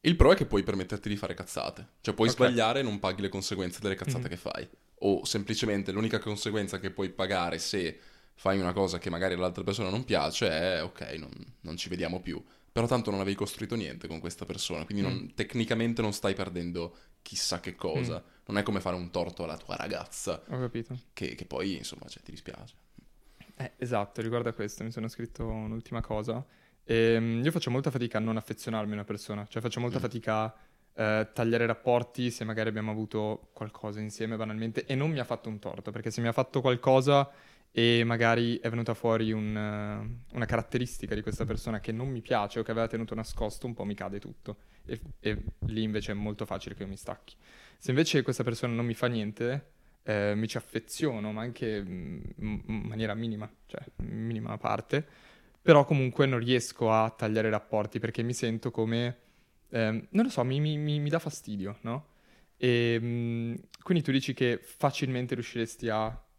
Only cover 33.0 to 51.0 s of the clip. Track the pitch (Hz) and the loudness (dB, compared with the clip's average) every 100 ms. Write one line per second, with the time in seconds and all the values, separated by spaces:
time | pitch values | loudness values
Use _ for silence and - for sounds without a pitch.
33 | 104 107 107 110 - - 107 - 107 104 | -2 -2 -2 -4 -10 -12 -12 -8 -10 -6
34 | 107 - 110 110 110 107 113 110 - 131 | -8 -4 -4 -2 -4 -4 -4 -4 -2 0
35 | 151 151 117 117 113 107 98 - - 110 | 2 0 -2 -4 -6 -8 -8 -8 -8 -6
36 | 113 110 117 113 127 139 127 123 - 131 | -4 0 2 2 2 2 2 4 6 6
37 | 131 143 139 - - - _ - 117 117 | 8 6 4 -4 -20 -20 _ 4 6 6
38 | 117 117 117 117 120 120 117 117 117 113 | 4 4 6 6 4 0 -2 -2 -2 0
39 | 120 113 110 110 107 107 107 104 104 104 | 2 4 4 0 -2 -2 -2 -4 -4 -6
40 | 107 120 - - 113 117 117 127 120 - | -6 -8 -8 -4 0 0 0 -2 -2 -6
41 | - 107 107 104 107 113 - 110 - 110 | -4 -4 -4 -4 -2 -2 -4 -4 -4 -4
42 | 135 127 - 120 101 - 113 113 113 113 | -4 -6 0 0 2 -2 -2 0 0 -2
43 | 113 110 110 - 110 - 123 113 101 101 | -4 -6 -6 -4 -4 -4 -8 -6 -6 -4
44 | 98 101 - - - 104 - - - 113 | -6 -6 -10 -14 -12 -12 -14 -18 -8 -8
45 | - - 107 104 - - - 110 110 107 | -8 -6 -4 -2 -4 -4 -4 0 0 -2
46 | 104 101 107 104 107 98 101 101 98 98 | -2 -4 -4 -4 -4 -6 -6 -10 -10 -8
47 | - 92 - - - - - _ - 131 | -10 -10 -14 -20 -20 -20 -20 _ 0 2
48 | 165 147 131 127 120 113 123 117 120 113 | 4 4 2 0 0 0 0 0 0 0
49 | 123 117 104 104 120 139 - _ - _ | 0 2 -2 -2 -2 -2 -8 _ -20 _
50 | - 107 101 104 110 117 - 117 - - | -2 0 2 2 0 -4 -4 -6 -6 -2